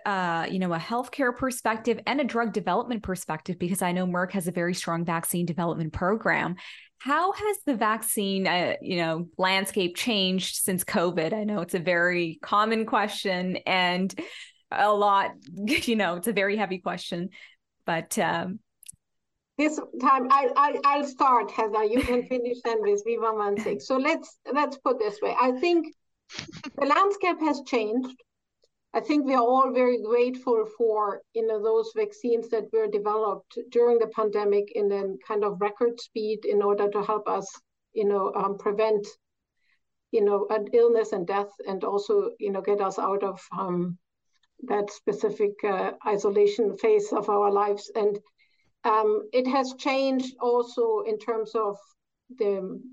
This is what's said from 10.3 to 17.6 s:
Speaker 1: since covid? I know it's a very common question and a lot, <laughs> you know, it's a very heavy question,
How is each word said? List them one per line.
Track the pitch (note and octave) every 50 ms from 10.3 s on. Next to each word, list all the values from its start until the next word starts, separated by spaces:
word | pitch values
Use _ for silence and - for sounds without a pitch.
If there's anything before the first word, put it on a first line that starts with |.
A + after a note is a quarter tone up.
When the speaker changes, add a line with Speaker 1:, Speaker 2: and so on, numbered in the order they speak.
| F#3 F#3+ F3+ - - - -
Speaker 1:
since | G#3 F#3 F3 -
covid? | - - G3+ E3+ F3+ E3 E3 D#3 D#3+ A3
I | G#3+ G#3
know | G#3 G#3 F3+
it's | F3 F3 -
a | F3+
very | D3+ F3+ F3 E3+ F3 F3+ F3+ F3 E3+ E3 D#3 -
common | - - G#3 G#3 G#3+ A3+ A3+ A3 A3+
question | A3 B3+ G#3+ G3+ G#3 - - - G3 F#3 F3+ F3+ F#3 F#3 - -
and | - F#3 F#3 F3+ F3+ F3+ F3+ F#3+ F#3 - - F4 - - - - - _ _ _ -
a | - - G3+ G#3+ G#3
lot, | G3+ G3+ G#3 G3 G3 F#3 - - - - - F3
<laughs> | F#3+ G#3
you | G#3+ D#4 E4+ - B3 A3+
know, | G#3+ G3 E3+ F3
it's | F3 F3+ A#3
a | G3
very | G3+ G3 G3+ G3+
heavy | A3 G3+ F3 F#3 F3+
question, | - F3+ F3+ F3+ - - F#3 E3+ F3+ G3 - - - - _ _